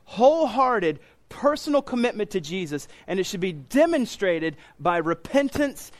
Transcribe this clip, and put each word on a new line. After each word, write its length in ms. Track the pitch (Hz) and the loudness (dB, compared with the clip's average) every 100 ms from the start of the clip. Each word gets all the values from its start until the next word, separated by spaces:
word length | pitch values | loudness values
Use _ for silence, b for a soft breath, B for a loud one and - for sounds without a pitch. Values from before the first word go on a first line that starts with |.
wholehearted 960 | - - 254 320 294 220 254 233 170 147 b b _ | -12 4 4 6 2 2 2 2 0 -2 b b _
personal 540 | - 285 294 - 285 | -2 0 0 0 0
commitment 480 | 277 247 240 208 208 | 0 -2 -2 -2 -4
to 100 | 190 | -4
Jesus, 460 | 147 185 165 147 - B - | -4 -6 -4 -6 -10 B -6
and 100 | 185 | -4
it 60 | |
should 160 | 180 196 | -4 -4
be 120 | 190 | -4
demonstrated 1040 | 151 135 269 330 330 233 - 190 165 160 151 B - | -6 0 4 4 2 -2 -2 0 0 -2 -6 B -4
by 200 | 151 175 | 0 0
repentance 920 | 160 165 - 269 277 - 285 - - | 0 -4 0 0 0 0 -2 -4 -16